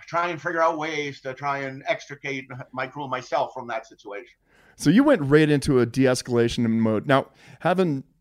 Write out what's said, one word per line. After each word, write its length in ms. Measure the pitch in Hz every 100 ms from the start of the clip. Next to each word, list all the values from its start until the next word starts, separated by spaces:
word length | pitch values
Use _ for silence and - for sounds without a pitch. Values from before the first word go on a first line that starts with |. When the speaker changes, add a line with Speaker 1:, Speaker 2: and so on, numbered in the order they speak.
| -
Speaker 1:
try 220 | 165 175
and 120 | 160
figure 220 | 170 165
out 160 | 165 160
ways 420 | 156 151 147 131
to 120 | 131
try 240 | 127 143 139
and 240 | 135 135 170
extricate 600 | 156 - 139 143 135 135 131 -
my 140 | 131 131
crew 160 | 143
and 80 | 139
myself 420 | 127 - 165 -
from 140 | 131 120
that 180 | 113 -
situation. 480 | - 104 101 - _ _ _ _ -
Speaker 2:
So 120 | 143
you 160 | 196
went 160 | 285 233
right 280 | 135 151 156
into 300 | 147 143 131
a 60 | 117
de-escalation 800 | 131 131 127 - 120 117 - 117
mode. 380 | 113 110 107 139
Now, 200 | 135 - _ - -
having 440 | 160 185 180 135 - _